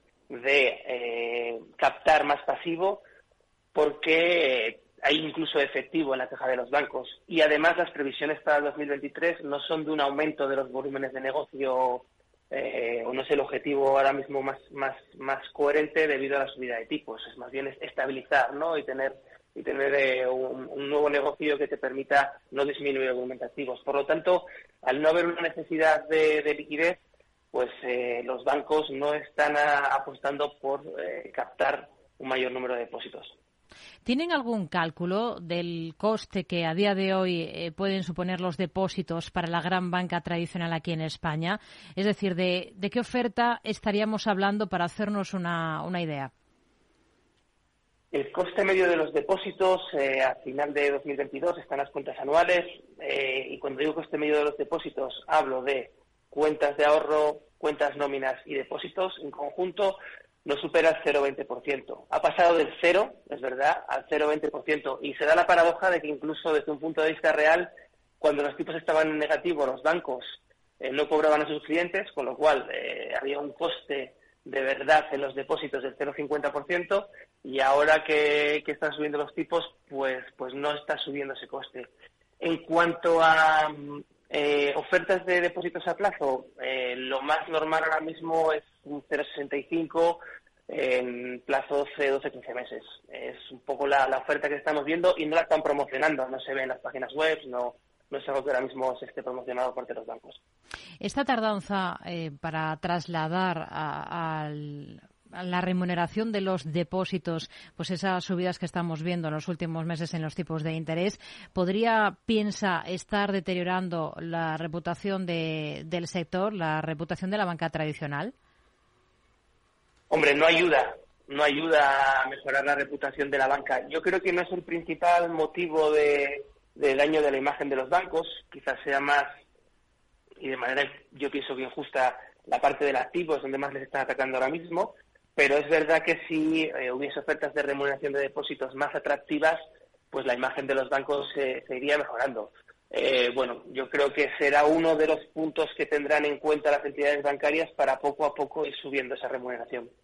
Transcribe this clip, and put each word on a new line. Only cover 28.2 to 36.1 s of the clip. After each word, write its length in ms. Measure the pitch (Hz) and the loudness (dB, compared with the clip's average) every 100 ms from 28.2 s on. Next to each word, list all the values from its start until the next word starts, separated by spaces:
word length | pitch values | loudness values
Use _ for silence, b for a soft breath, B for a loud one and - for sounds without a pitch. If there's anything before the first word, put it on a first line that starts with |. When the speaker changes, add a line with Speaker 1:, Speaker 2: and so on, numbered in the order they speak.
Speaker 1:
los 220 | 120 127 131 | -4 -4 0
bancos 440 | 147 139 156 151 | 0 2 0 0
no 240 | 135 147 | -2 0
están 440 | 151 - - 147 147 | -2 -2 0 2 4
a-, 360 | 147 143 139 | 4 4 4
apostando 640 | 135 - 135 139 143 143 - | 0 -2 -6 -4 -2 -4 -4
por, 200 | 135 139 147 - | -4 -4 -6 -8
eh, 320 | - - - | -6 -8 -8
captar 560 | - - - - 143 - _ _ - | -8 -6 0 0 0 -6 _ _ -12
un 100 | 131 | -4
mayor 240 | 131 127 | -2 -2
número 220 | 127 127 123 | -2 -4 -4
de 100 | 117 | -6
depósitos. 420 | 117 - - - - _ _ _ B B B | -10 -12 -16 -18 -20 _ _ _ B B B
Speaker 2:
¿Tienen 280 | - 254 339 | -2 0 0
algún 360 | 311 233 220 170 | 0 0 -2 -2
cálculo 720 | 180 165 - 175 196 233 196 | -2 -2 -2 -2 0 -2 -4
del 560 | 170 175 175 170 165 - | -6 -4 -4 -6 -8 -2
coste 480 | 208 | 0